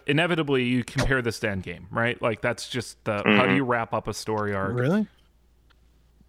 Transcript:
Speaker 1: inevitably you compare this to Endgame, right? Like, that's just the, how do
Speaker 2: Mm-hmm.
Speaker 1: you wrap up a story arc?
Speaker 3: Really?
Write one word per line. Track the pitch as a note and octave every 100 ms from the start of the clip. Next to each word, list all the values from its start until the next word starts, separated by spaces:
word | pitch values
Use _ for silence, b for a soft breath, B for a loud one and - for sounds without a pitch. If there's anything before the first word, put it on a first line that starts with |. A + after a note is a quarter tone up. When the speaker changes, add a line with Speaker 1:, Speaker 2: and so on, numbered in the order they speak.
| -
Speaker 1:
inevitably | D3 E3+ E3 C#3+ C3
you | B2 B2+
compare | A2+ C#3 B2+ C3+
this | A#2 -
to | A2
Endgame, | F#2+ F2 E2+ F2+
right? | A2 A#2 -
Like, | A#2+ G#2+
that's | A#2+ A2+ -
just | B2 - -
the, | -
how | G#2
do | G#2
Speaker 2:
Mm-hmm. | G#2 B2+ C3+
Speaker 1:
you |
wrap | B2 A#2+ A2+
up | A2 -
a |
story | - - G#2+ G#2
arc? | G2 G2 A#2+
Speaker 3:
Really? | C3 G#3 G#3 _ _ _ _ _ _ _ _ _ _ _